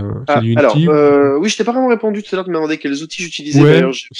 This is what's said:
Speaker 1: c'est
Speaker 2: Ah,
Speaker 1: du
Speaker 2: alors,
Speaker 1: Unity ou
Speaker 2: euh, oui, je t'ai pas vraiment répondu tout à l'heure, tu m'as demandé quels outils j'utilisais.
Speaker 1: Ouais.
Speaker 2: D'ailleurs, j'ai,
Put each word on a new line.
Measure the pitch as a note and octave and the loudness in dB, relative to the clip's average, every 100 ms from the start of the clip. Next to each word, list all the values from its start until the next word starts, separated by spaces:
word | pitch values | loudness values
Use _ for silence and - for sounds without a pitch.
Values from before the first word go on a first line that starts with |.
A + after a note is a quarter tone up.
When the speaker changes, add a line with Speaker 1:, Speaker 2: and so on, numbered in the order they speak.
| G2+ - - | -6 -8 -2
Speaker 1:
c'est | |
Speaker 2:
Ah, | C#3+ | 0
Speaker 1:
du | A2+ A#2 | 0 2
Speaker 2:
alors, | C3+ | 2
Speaker 1:
Unity | C#3+ E3 | 2 2
ou | |
Speaker 2:
euh, | D3+ D3 C#3+ C#3+ C#3+ | 4 4 4 2 0
oui, | G#3 | -2
je | - | -2
t'ai | |
pas | G#3+ | -2
vraiment | B3 B3+ | -2 0
répondu | A3 G#3+ G#3 | 0 -2 -6
tout | G#3 | -6
à | F#3 | -8
l'heure, | |
tu | F#3 | -4
m'as | D#3+ | -4
demandé | D#3 D#3 | -4 -4
quels | D3 C#3 | -6 -8
outils | D#3+ - | -10 -12
j'utilisais. | F3 - D3 C#3 | -12 -12 -2 4
Speaker 1:
Ouais. | D3 | 6
Speaker 2:
D'ailleurs, | D#3+ C3+ | 4 2
j'ai, | B2 - - | -4 -12 -12